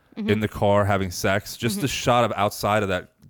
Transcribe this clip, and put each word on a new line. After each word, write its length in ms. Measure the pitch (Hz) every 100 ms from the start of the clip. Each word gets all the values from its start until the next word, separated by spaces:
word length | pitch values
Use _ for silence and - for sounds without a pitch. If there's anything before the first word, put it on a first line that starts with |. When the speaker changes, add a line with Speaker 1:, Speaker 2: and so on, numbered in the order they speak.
| _ -
Speaker 1:
Mm-hmm. 140 | 101
Speaker 2:
in 80 | 107
the 80 | 107
car 360 | - 104 101
having 260 | 101 101 95
sex, 460 | - 104 98 - -
just 180 | 117
Speaker 1:
Mm-hmm. 80 | 196
Speaker 2:
the 60 | 127
shot 340 | - 139 120
of 80 | 113 98
outside 480 | 104 - 104 107
of 40 | 98
that, 220 | 90 85 _